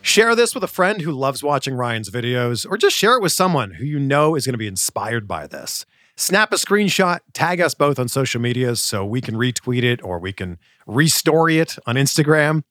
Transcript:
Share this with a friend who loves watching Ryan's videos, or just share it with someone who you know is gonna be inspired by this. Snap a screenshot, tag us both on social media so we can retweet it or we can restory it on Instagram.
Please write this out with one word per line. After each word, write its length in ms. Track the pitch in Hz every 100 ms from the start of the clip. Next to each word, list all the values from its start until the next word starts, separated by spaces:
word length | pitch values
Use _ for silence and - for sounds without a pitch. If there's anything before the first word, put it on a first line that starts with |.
Share 340 | - - 233 233
this 200 | 233 175
with 80 |
a 40 | 175
friend 340 | - 185 214
who 100 | 156
loves 320 | 135 135 127
watching 320 | 147 139 135 127
Ryan's 340 | 120 113 110
videos, 560 | 120 120 123 120 120 -
or 80 | 214
just 180 | 403 -
share 200 | 208 247
it 60 |
with 100 | 185
someone 400 | - 185 156 101
who 140 | 80 139
you 140 | 147
know 360 | 139 143 151 160
is 100 | 120
gonna 120 | 123
be 100 | 107
inspired 600 | 95 - - 104 117 104
by 180 | 85 80
this. 400 | 73 - - - _ _ -
Snap 360 | - 190 214
a 60 | 185
screenshot, 640 | - 208 202 - 185 175 _
tag 260 | - 160 175
us 140 | 165
both 240 | - 143 135
on 100 | 123
social 320 | 139 131 120
media 360 | 120 123 123 117
so 280 | - 104
we 160 | 98 123
can 160 | 120 113
retweet 480 | 127 120 - 123
it 200 | 123 123
or 160 | 98 87
we 120 | 92
can 280 | 95 92 85 _ _ -
restory 720 | 110 160 - - 156 165 160
it 180 | 165 - -
on 80 | 123
Instagram. 680 | 139 - 147 156 147 156 -